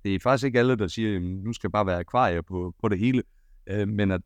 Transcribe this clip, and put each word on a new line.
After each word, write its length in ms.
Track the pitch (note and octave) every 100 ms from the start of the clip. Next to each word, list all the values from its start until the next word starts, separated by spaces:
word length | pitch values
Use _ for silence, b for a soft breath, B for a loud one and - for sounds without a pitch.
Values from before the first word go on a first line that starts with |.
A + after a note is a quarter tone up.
det 100 | G2+
er 40 | F#2+
faktisk 240 | B2 C3+
ikke 140 | C3+ A#2+
alle, 180 | B2 B2
der 100 | F#2+
siger, 260 | - A2
"Jamen, 220 | G2 F2+
nu 180 | F#2+ G#2
skal 180 | A#2 G2
bare 160 | G#2 F#2+
være 120 | F2
akvarier 440 | F2+ A#2+ A#2+ E2+
på, 320 | D#2+ F#2 F2+ -
på 80 | A2
det 100 | F#2+
hele," 240 | A#2 B2+ - _ _ - -
øh, 220 | G2+ G2+
men 220 | G#2 G2
at 100 | F#2